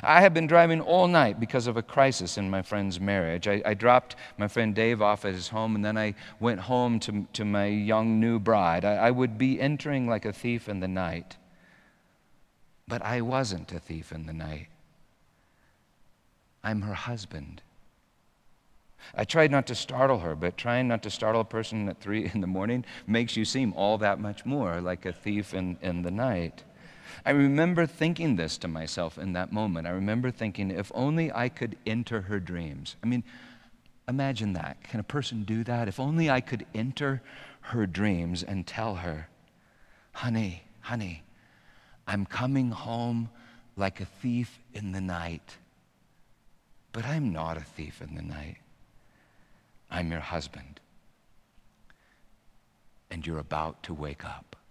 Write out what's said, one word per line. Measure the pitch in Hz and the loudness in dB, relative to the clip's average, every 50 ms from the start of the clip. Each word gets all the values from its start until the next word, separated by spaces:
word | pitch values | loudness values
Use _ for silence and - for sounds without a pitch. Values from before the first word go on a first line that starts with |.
| - | 4
I | - 156 175 | 8 10 12
have | 190 190 160 | 10 10 8
been | 165 165 147 | 6 4 8
driving | 165 170 170 165 165 160 | 10 10 10 10 8 2
all | - - 170 185 180 175 | 2 4 6 6 6 8
night | 175 160 139 107 98 110 | 8 8 6 6 4 0
because | 117 - - 127 113 123 | -2 0 0 0 0 2
of | 110 | -2
a | 117 | -2
crisis | 110 - - 139 135 135 127 - 92 87 - 104 | -4 -2 4 6 6 6 6 0 -2 -4 -4 -2
in | 98 95 | -2 0
my | 95 95 | 0 -2
friend's | 92 - 107 104 98 98 87 90 | -2 -2 -2 -2 -2 -2 -2 -2
marriage. | 98 101 101 98 85 82 82 87 - 104 | 0 0 2 2 2 0 -2 -2 0 0
I, | 101 104 - | 0 0 2
I | 107 107 | 0 -2
dropped | 101 110 120 123 127 - - - - - - - - | 4 6 8 8 8 6 2 -16 -16 -16 -16 -6 -4
my | 104 104 | -4 -2
friend | - 123 113 107 101 | 0 0 0 2 2
Dave | 107 110 117 120 107 | 2 2 2 4 4
off | 107 104 104 101 - | 4 4 4 2 0
at | 101 92 | -4 -4
his | 92 87 - | -4 -6 -6
home, | 110 110 113 113 110 | -4 -4 -2 0 0
and | 104 101 | 0 0
then | 104 107 110 | 0 0 0
I | 107 107 101 - - - - - | 0 -2 -2 -6 -12 -20 -12 -2
went | 110 120 113 92 | -2 -2 0 -2
home | 95 120 127 123 123 120 117 110 | -2 0 0 2 2 2 0 0
to, | - - 104 104 92 - - | -2 -2 -4 -4 -4 -6 -6
to | - 104 | -6 -2
my | 104 101 101 101 | 0 2 2 2
young | 101 104 104 104 107 110 110 110 113 110 110 | 2 0 0 2 2 2 2 4 4 4 4
new | 113 117 117 113 | 4 4 2 2
bride. | 98 110 113 104 92 85 82 90 92 | 4 4 4 4 6 4 2 2 2
I, | 104 104 | 2 2
I | 95 110 120 | 4 4 4
would | 127 123 131 123 110 110 | 4 4 2 0 0 0
be | 131 131 131 - | 2 2 2 2
entering | 131 143 151 143 - 151 143 135 123 117 | 2 0 0 0 -2 -2 -2 0 0 0
like | 113 107 - | 0 0 0
a | 107 | -4
thief | 101 - - 120 120 117 - 107 | -6 -4 -4 -2 -2 -2 -4 -6
in | 101 95 | -6 -4
the | 92 92 | -4 -2
night. | 92 92 90 85 82 85 82 - - - - - - - _ - - - _ _ _ _ _ _ _ _ _ _ _ _ _ _ _ _ _ _ _ _ _ - | -2 -2 -2 -2 -4 -6 -10 -12 -18 -20 -20 -20 -20 -20 _ -20 -20 -20 _ _ _ _ _ _ _ _ _ _ _ _ _ _ _ _ _ _ _ _ _ -8
But | 113 120 | -6 -6
I | - 104 120 123 | -4 -2 -2 -2
wasn't | 117 120 131 135 135 107 95 85 87 - | -2 0 0 0 0 0 -4 -6 -8 -8
a | 90 87 | -12 -12
thief | - - 82 80 80 - | -10 -10 -10 -10 -10 -10
in | 82 80 78 78 | -12 -12 -10 -10
the | 80 | -8
night. | 80 80 78 78 73 - - - _ - _ _ _ - _ _ _ _ _ _ _ _ _ _ _ _ _ _ _ _ _ _ _ - _ _ _ _ _ _ _ _ _ _ _ - | -8 -8 -8 -10 -10 -12 -14 -20 _ -20 _ _ _ -20 _ _ _ _ _ _ _ _ _ _ _ _ _ _ _ _ _ _ _ -20 _ _ _ _ _ _ _ _ _ _ _ -6
I'm | 110 110 104 98 | -4 -2 -2 -2
her | 104 98 | -4 -6
husband. | 87 - 120 120 113 98 - - 78 69 76 82 - - _ _ _ - - _ _ _ _ _ _ _ _ _ _ _ - - _ _ _ _ - _ _ - - - - - | -6 -6 -8 -8 -8 -10 -12 -12 -12 -12 -12 -16 -18 -20 _ _ _ -20 -20 _ _ _ _ _ _ _ _ _ _ _ -20 -20 _ _ _ _ -20 _ _ -20 -20 -20 -10 -4
I | - 107 | -4 -2
tried | - - 160 156 151 | 0 6 6 6 8
not | 143 139 - - | 6 4 2 2
to | 120 | -4
startle | - - - 135 127 131 135 131 104 | -6 -6 -6 2 2 4 4 4 2
her, | 87 85 78 | 0 -2 -4
but | 76 87 87 - - | -2 -2 -4 -4 -4
trying | - 120 120 127 127 123 | -4 -2 0 0 2 2
not | 117 107 - | 0 -2 -2
to | 107 | -6
startle | - - 113 107 110 117 | -6 -2 0 2 2 2
a | 110 | 0
person | - - 113 110 - 113 110 104 98 | 0 -2 -6 -4 -4 -4 -4 -4 -4
at | - - | -6 -6
three | - 101 104 110 - 104 - | -6 -4 -2 -2 -2 -2 -2
in | 107 | -2
the | 92 92 | -2 -2
morning | 92 92 98 113 120 127 120 - - - - - | -2 -2 -2 -2 -2 -2 -4 -6 -12 -14 -4 0
makes | 107 117 120 113 - | 2 2 2 2 0
you | 113 110 | -2 -2
seem | - - 131 135 107 - | 0 0 0 0 0 0
all | - 98 104 110 104 | 2 2 2 2 4
that | 107 101 98 - | 4 2 2 2
much | 107 104 101 - - | -2 -6 -6 -6 -6
more | 123 139 147 117 90 85 87 | -4 -2 -2 0 -2 -2 -2
like | 87 90 90 85 - | -2 -4 -4 -4 -4
a | 92 | -8
thief | 85 - - 107 101 104 101 - - | -8 -6 -4 -4 -2 -2 -4 -4 -4
in, | 92 92 90 87 - | -4 -4 -4 -6 -6
in | - 92 87 87 87 | -6 -4 -4 -2 -4
the | 87 | -4
night. | 92 107 127 131 107 87 85 80 - - - - - - - - - - - - - - - | -2 -2 0 0 0 -2 -2 -6 -8 -12 -20 -20 -20 -20 -20 -20 -20 -20 -20 -20 -18 -8 -2
I | - | 2
remember | 143 143 139 139 139 151 165 180 180 170 170 | 4 6 6 6 6 4 4 4 4 2 2
thinking | 156 - - 160 165 170 160 165 156 117 | 0 0 0 0 0 0 0 0 0 2
this | 87 82 80 - - | 2 0 -2 -4 -6
to | - 85 | -8 -8
myself | 80 80 80 78 - 92 85 82 - - | -6 -6 -8 -8 -4 -4 -4 -4 -4 -8
in | 82 95 90 | -8 -4 -4
that | 90 92 - | -4 -4 -4
moment. | - 107 110 104 87 82 80 | -4 -2 -2 -2 -2 -4 -4
I | 87 | -4
remember | 90 95 98 104 107 120 127 127 | -4 -2 -2 -2 0 0 0 -2
thinking, | - - 113 104 92 107 98 95 | -4 -4 -6 -6 -4 -4 -4 -4
"If | 92 87 98 - - | -2 -4 -6 -6 -4
only | 117 127 143 156 165 165 151 | -2 -2 0 0 0 0 -2
I | - 117 120 123 | -2 -2 -2 -2
could | - - 120 113 98 - - | -2 -4 -8 -8 -8 -8 -6
enter | 107 110 120 113 - 117 110 | -4 -4 -4 -4 -4 -4 -6
her | 90 98 104 101 | -4 -2 -4 -4
dreams." | 87 80 90 85 85 78 69 69 - - - - - | -4 -4 -6 -6 -6 -8 -8 -10 -12 -14 -14 -6 -4
I | |
mean, | 117 123 123 113 - - - - - - - - - - _ _ - - - - - | -2 -2 -2 -2 -6 -14 -20 -20 -20 -20 -20 -20 -20 -20 _ _ -20 -20 -20 -8 -6
imagine | 127 139 139 139 131 104 110 104 92 | -2 -2 0 -2 -2 -2 -2 -2 -2
that. | 85 78 - - - - | -4 -6 -8 -10 -14 -16
Can | - - 110 | -8 -8 -8
a | 101 | -6
person | - - 147 131 - 117 110 104 | -4 -4 -4 -4 -4 -6 -6 -4
do | 95 110 113 117 | -2 -2 -2 -2
that? | 120 120 117 117 98 | -2 -2 -2 -2 -4
"If | 92 - | -4 -4
only | 127 143 160 165 165 151 | -4 0 2 2 4 4
I | 135 127 | 4 2
could | 123 - 127 107 - - - | 2 0 -6 -6 -6 -6 -6
enter | 110 113 131 131 - 147 139 135 123 - - - - - - - - | -4 -4 -4 -2 -2 -2 -2 -2 -4 -6 -12 -20 -20 -20 -20 -20 -20
her | - - - 120 107 | -14 -6 -2 0 0
dreams | 92 82 95 104 107 95 85 85 85 90 82 87 | 0 0 0 2 2 2 2 0 -2 -4 -6 -6
and | - 98 95 85 | -6 -6 -6 -6
tell | - - 113 110 113 98 | -6 -6 -4 -4 -4 -4
her, | 90 92 87 78 78 80 - _ _ _ _ _ _ _ _ _ _ - _ - _ _ _ - | -6 -6 -6 -6 -8 -10 -14 _ _ _ _ _ _ _ _ _ _ -20 _ -20 _ _ _ -14
'Honey, | - - 123 113 110 110 95 85 85 - - - - | -6 -4 -2 0 0 -2 -2 -4 -8 -16 -20 -20 -18
honey, | - - 123 117 104 92 85 78 - - - _ _ _ _ _ _ - - - _ _ - - - - | -10 -8 -6 -6 -6 -6 -10 -12 -16 -20 -20 _ _ _ _ _ _ -20 -20 -20 _ _ -20 -20 -10 -6
I'm | 104 104 98 | -4 -4 -4
coming | - - - 123 127 139 135 127 120 | -4 -4 -4 -2 0 2 2 0 0
home | 110 - - 113 117 117 120 120 117 117 113 113 - - - - - - - - - | -2 -4 -6 -6 -6 -4 -2 -2 -2 -2 -4 -6 -10 -18 -20 -20 -20 -20 -20 -18 -6
like | 98 98 95 - - | -4 -4 -4 -2 -4
a | 95 | -12
thief | - - - - 123 120 123 120 - - - - _ - | -12 -12 -6 -4 -2 -2 -2 -2 -4 -8 -20 -20 _ -12
in | 107 104 95 92 | -10 -8 -6 -6
the | 98 | -4
night.' | 95 92 87 85 85 85 82 - - - - - - _ _ _ _ _ _ _ _ _ _ _ - _ _ _ _ - _ _ _ _ - - _ _ - | -4 -4 -4 -4 -6 -8 -8 -10 -12 -18 -20 -20 -20 _ _ _ _ _ _ _ _ _ _ _ -20 _ _ _ _ -20 _ _ _ _ -20 -20 _ _ -8
But | 117 110 | -6 -4
I'm | 127 151 160 143 113 82 | -2 -2 0 0 0 -2
not | 78 80 82 82 80 | -2 -2 -4 -4 -6
a | |
thief | 73 - - - 78 73 - - | -8 -12 -12 -12 -12 -12 -12 -14
in | 76 76 78 | -14 -12 -12
the | 80 | -10
night. | 78 78 78 76 73 73 - - _ _ - _ - _ _ - _ - _ _ _ _ _ _ - _ - _ _ _ _ - _ - | -10 -10 -10 -10 -10 -12 -14 -16 _ _ -20 _ -20 _ _ -20 _ -20 _ _ _ _ _ _ -20 _ -20 _ _ _ _ -20 _ -10
I'm | - 90 87 82 | -6 -6 -4 -4
your | 82 82 | -4 -6
husband. | 76 - 87 82 78 - - 71 67 69 71 - _ _ _ - _ _ _ _ _ _ - - _ _ _ - _ - _ _ _ - - _ _ _ _ _ _ - - _ _ - - - _ _ _ _ _ - _ - _ - | -8 -6 -6 -6 -8 -8 -14 -16 -18 -18 -20 -20 _ _ _ -20 _ _ _ _ _ _ -20 -20 _ _ _ -20 _ -20 _ _ _ -20 -20 _ _ _ _ _ _ -20 -20 _ _ -20 -20 -20 _ _ _ _ _ -20 _ -20 _ -14
And | - 82 78 82 | -12 -10 -8 -6
you're | 80 76 | -6 -6
about | 71 71 78 76 78 80 - - - | -6 -6 -4 -4 -4 -4 -8 -12 -12
to | - 82 | -12 -10
wake | 73 76 73 71 - - | -8 -8 -10 -10 -12 -12
up." | 80 - - - _ - - _ _ | -14 -14 -14 -16 _ -20 -20 _ _